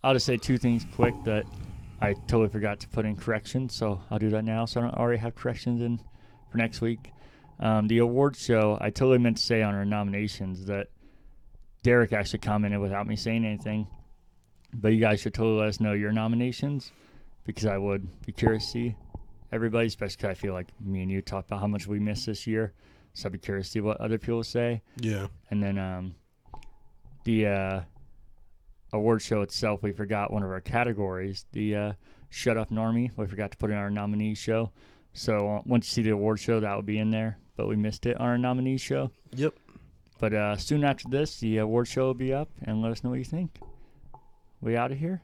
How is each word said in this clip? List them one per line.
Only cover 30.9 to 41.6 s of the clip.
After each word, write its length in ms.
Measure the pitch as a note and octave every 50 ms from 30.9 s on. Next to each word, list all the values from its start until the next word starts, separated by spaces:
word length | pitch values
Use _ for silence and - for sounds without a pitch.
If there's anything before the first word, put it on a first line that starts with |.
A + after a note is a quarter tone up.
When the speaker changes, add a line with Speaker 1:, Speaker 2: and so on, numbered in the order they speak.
| A2+ G2+ G2+ F#2+ F#2 F#2 F#2 G2 G2 - - -
Speaker 1:
the, 240 | - - G#2+ G#2+ G#2
uh, 180 | G#2 G#2 G#2 G2+ - - - - - - -
Shut 280 | - - - B2+ A2+ A2
Up 120 | A2 -
Normie. 400 | A2 A2 A2 A2+ A2+ A#2 A#2+ B2 -
We 120 | - G#2 G2
forgot 240 | G2+ F#2+ G#2 G2+
to 60 | - -
put 120 | - G#2+
in 80 | G#2+ G#2
our 120 | G2+ G2+
nominee 420 | G2+ G#2 G2+ G#2 G#2 G#2 G#2+ G#2+ G#2+
show. 380 | G#2+ - - A2 A2 A2+ G#2+ - _ - - - _ _ _ _
So, 340 | - - - A2+ G#2 G2+ G#2
uh, 120 | G#2+ G#2+ -
once 220 | - B2 A#2 A2+ -
you 40 |
see 100 | - -
the 120 | A2+ A2 G#2+
award 260 | G2+ G2+ A2 A2 G2+
show, 200 | - - A#2 A2
that 140 | G#2+ G#2 G2+
will 60 | G2+
be 160 | G2+ G2+ G#2+ G#2+
in 140 | G#2+ A2
there, 260 | A2 A2 A2 A2 G#2+ - - _ _
but 120 | - A2 G#2
we 80 | A2
missed 300 | G#2+ G#2 G#2+ G#2+ - - A#2+
it 100 | A#2+ -
on 80 | A#2+ A#2+
our 100 | A#2+ A#2+
nominee 400 | B2 B2+ B2+ B2+ B2+ C3 C3+ C3
show. 340 | - - C3+ C3+ C3+ C3 - _ _ -
Speaker 2:
Yep. 220 | - B2+ C#3+ D#3 - - _ - - - - - - - _ - - -
Speaker 1:
But, 140 | - A2 G#2+
uh, 240 | G#2+ G#2 G#2 G#2 G2+
soon 260 | - - D3 D3 D3
after 240 | C#3+ C#3 - - B2
this, 320 | B2+ C#3 D3+ D3 - -
the 200 | A#2 A2 A2
award 280 | A2